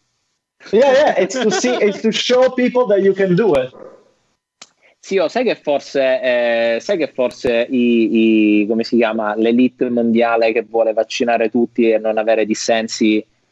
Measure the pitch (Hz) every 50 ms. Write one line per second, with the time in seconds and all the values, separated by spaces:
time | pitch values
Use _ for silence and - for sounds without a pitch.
0 | _ _ _ _ _ _ _ _ _ _ _ _ - - - 208 262 285 254 269
1 | 302 262 - 165 190 185 - 262 240 220 185 381 - 247 247 233 - 208 196 196
2 | - 220 220 - - - 247 247 262 262 254 254 247 247 - 247 247 190 208 202
3 | 190 196 185 185 196 185 180 170 233 214 156 135 131 127 - - - - - -
4 | _ _ _ _ _ _ _ _ _ _ _ _ - _ _ _ _ _ _ _
5 | _ - 190 190 170 147 - 226 262 220 165 - _ - 147 139 - - - 143
6 | 135 131 131 127 - 131 123 123 120 120 117 117 117 117 117 113 - - 202 180
7 | 151 127 - - 127 123 - - - 135 117 117 120 - 135 127 120 120 120 117
8 | 113 107 113 113 113 113 110 110 107 107 104 104 104 101 117 113 113 - - 117
9 | 117 110 110 113 110 104 107 107 110 113 117 120 127 123 - _ - 127 120 120
10 | 117 117 113 113 117 117 117 117 113 113 113 117 110 107 110 113 113 113 110 107
11 | 110 - - - 127 117 117 113 113 107 - 123 117 113 _ - 117 113 110 107
12 | 110 110 107 110 107 110 113 110 110 104 107 - - - 117 113 110 113 - -
13 | 117 110 107 107 - _ _ _ _ _